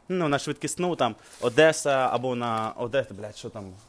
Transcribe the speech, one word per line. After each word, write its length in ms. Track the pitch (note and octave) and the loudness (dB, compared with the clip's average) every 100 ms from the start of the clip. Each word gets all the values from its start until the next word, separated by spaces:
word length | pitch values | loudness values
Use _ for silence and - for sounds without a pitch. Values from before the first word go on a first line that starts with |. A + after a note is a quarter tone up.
| - | -6
ну, 200 | F3+ D#3 | -2 0
на 100 | C#3+ | 0
швидкісну, 580 | - C#3+ C#3+ - F3+ D#3+ | -2 -6 -6 -2 -2 0
там, 200 | B2 G#2 - - | 0 -2 -14 -4
Одеса 680 | B2 A#2 D#3+ D#3 D3 C3+ B2+ | 2 6 6 6 2 2 2
або 220 | A#2+ B2+ | 0 -2
на 380 | B2 A#2+ A2 A2 - | -2 -2 -2 -2 -4
Одеса, 380 | A#2+ C3+ A#2 | -2 -2 -2
блядь, 220 | G2 G#2 - | -6 -14 -12
що 140 | A#2 | -14
там, 220 | A2 G2 F#2+ | -12 -14 -16